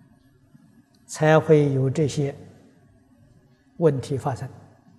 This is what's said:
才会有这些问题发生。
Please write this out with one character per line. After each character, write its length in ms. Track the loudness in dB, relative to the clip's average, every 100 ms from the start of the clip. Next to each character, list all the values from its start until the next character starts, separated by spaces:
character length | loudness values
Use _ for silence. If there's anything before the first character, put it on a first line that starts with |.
| _ _ _ _ _ -20 _ _ _ _ -16
才 340 | -2 2 4
会 320 | 4 4 4
有 180 | 0 -2
这 160 | -2 -2
些 300 | -2 -6 -8 -20 -20 _ _ _ _ _ _ _ _ _ _ _ -2
问 240 | 0 0
题 160 | -6 -8
发 180 | -6 -8
生。 100 | -12 -16 -20 _ _